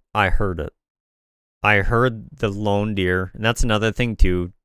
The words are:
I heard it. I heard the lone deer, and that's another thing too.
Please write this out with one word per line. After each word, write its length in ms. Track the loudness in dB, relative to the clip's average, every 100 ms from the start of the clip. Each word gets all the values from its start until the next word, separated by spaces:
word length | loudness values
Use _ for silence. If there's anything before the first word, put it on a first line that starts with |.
| _
I 160 | -2 2
heard 300 | 2 0 -4
it. 120 | -8 -12 _ _ _ _ _ _ _ _
I 160 | 2 2
heard 480 | 2 2 0 -2 -14
the 180 | -6 -6
lone 460 | -2 -2 0 -2
deer, 360 | -2 0 0 -4
and 100 | -4
that's 180 | -2 0
another 300 | 0 2 0
thing 240 | -2 -2 2
too. 360 | 4 2 -4 -10